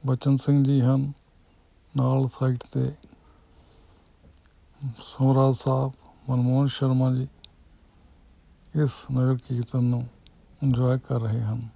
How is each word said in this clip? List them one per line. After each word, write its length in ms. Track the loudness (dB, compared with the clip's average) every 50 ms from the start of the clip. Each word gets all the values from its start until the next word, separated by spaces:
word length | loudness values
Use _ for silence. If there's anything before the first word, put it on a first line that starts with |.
| -2
ਬਚਨ 300 | -2 -2 0 2 2 2
ਸਿੰਘ 280 | 2 2 2 2 4 4
ਜੀ 160 | 4 4 4
ਹਨ, 320 | 4 4 2 2 0 -2 -6 -12 _ _ _ _ _ _ _ _ _ _ _ _ _ _ _
ਨਾਲ 320 | 0 0 2 2 2 0 -2
ਸਾਈਡ 280 | -2 -2 -2 -2 -2
'ਤੇ 360 | -2 -6 -8 -4 -4 -4 -4 -4 -8 -20 -20 -20 _ _ -20 -20 _ -20 _ _ -20 -20 -20 _ -20 -20 _ -20 _ _ _ _ _ _ -20 -20 -20 _ _ _ _ _ _ _ _ -12 -12 -10 -10
ਸੋਮਰਾਜ 560 | -12 -12 -4 0 0 2 4 4 4 2 2
ਸਾਹਿਬ, 380 | 0 -2 -2 -2 -2 -2 -4 -8 -10 _ -20 -20 -20 -6 -4
ਮਨਮੋਹਨ 360 | -2 0 0 2 2 2 0
ਸ਼ਰਮਾ 480 | 0 -2 -2 -2 0 2 2 2 0 0
ਜੀ 140 | -2 -4 -6 -10 -18 -20 -20 -20 _ -20 _ -20 -20 _ _ _ _ _ -20 -20 _ -20 -20 -20 _ _ _ -20 _ _ -8 -2 -2 0
ਇਸ 240 | 0 -2 -4 -6 -4 -2
ਨਗਰ 240 | 0 2 2 0
ਕੀਰਤਨ 480 | -2 -4 -6 -6 -6 -6 -4 -2 0 0
ਨੂੰ 220 | 0 0 -2 -4 -8 -12 -20 _ -20 _ -20 -20 _ -14 _ 0
ਇੰਜੋਏ 360 | 0 2 2 2 2 0 0
ਕਰ 220 | -2 -4 -4 -2
ਰਹੇ 200 | -2 -2 -2 -2
ਹਨ। 280 | -2 -4 -4 -6 -8 -12 -16